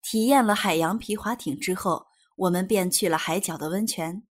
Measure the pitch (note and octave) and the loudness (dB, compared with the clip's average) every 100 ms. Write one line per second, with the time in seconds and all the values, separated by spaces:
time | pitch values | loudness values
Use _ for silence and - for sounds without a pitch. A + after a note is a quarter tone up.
0 | - A3 A3+ C#4 A3+ G#3 G3+ E3 E3 A3 | -2 0 4 6 6 2 2 2 2 -2
1 | - G#3 G#3+ A#3+ - C3+ - F#3 G3 E3 | -4 -6 -4 -6 -6 -6 -4 -2 -2 -2
2 | - _ _ - F#3 F3+ F#3 G#3 F3+ - | -6 _ _ -2 0 2 2 2 2 0
3 | F#3 D#3+ - E3+ - D#3+ D3+ F#3 G#3+ - | 2 0 0 -2 -4 -6 -4 -2 -2 -4
4 | E3 F3+ - | -6 -8 -14